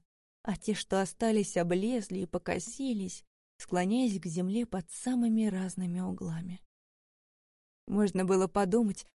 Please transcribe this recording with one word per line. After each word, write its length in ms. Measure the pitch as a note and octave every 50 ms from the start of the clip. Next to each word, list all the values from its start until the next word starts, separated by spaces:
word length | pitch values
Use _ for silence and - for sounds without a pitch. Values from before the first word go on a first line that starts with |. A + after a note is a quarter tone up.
| - _ _ _ _ _ _ _ -
а 140 | - G3 D#3+
те, 160 | - - G#3+
что 280 | - - - - F#3+
остались, 540 | F#3+ F3+ - - A#3 A3+ G#3+ G#3+ G3+ - -
облезли 640 | F3+ E3+ E3+ F3+ F#3 G3 A3+ B3+ A#3+ G3 - F#3 F#3
и 60 | F#3+
покосились, 1000 | - - F3+ - - F3 F3+ - A#3 A#3 - C4+ C4+ A#3+ G#3 F#3+ F3+ - - - _ _ _ _ _ _ -
склоняясь 600 | - - - F3+ F3+ F#3 G#3+ B3+ C4 A#3+ G3 F#3+
к 60 | D#3
земле 400 | F3+ D#3+ F3 F3+ F#3 G3 A#3 A#3+
под 240 | - - F#3+ E3+ -
самыми 540 | - - - B3+ B3+ B3 A#3 A#3 A3 A3 A3
разными 560 | G#3+ F#3+ F#3 F#3 F#3 F3+ - F#3 F3 F3 F3+
углами. 600 | F#3 F#3 F#3 - F#3+ F3 E3 E3 F3 F3+ F3+ F#3 - _ _ _ _ _ _ _ _ _ _ _ _ _ _ _ _ _ _ _ _ _ _ _ _ -
Можно 380 | F#3+ G3+ G#3 G3+ - F#3 F#3
было 220 | F3+ F#3+ F#3+ F#3+ F#3+
подумать, 580 | - G3+ G3+ F#3 F3+ A#3 A#3 G#3 F#3+ - - - _